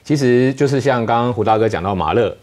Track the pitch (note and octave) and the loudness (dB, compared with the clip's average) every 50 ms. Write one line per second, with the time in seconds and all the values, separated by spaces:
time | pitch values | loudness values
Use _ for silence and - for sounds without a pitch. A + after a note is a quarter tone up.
0 | _ - D3+ C#3 C3+ B2 B2 B2 B2+ C3 C3 - D3 C3 C#3 C3+ B2+ C#3 B2+ A#2+ | _ -4 -2 0 2 2 2 2 2 0 0 0 0 0 0 0 0 0 0 0
1 | A2+ A2 A#2 A#2 A#2+ B2 A#2 G#2+ G2+ G#2 A2 G#2+ A2+ G#2+ G2+ D#2+ F2 G2+ G2+ F#2 | 0 0 0 0 0 -2 -2 -2 0 2 2 2 2 0 0 -2 -2 -2 -2 -2
2 | D#2+ D#2 F2+ A#2 A2 F#2 - - | -2 0 0 0 0 -2 -4 -4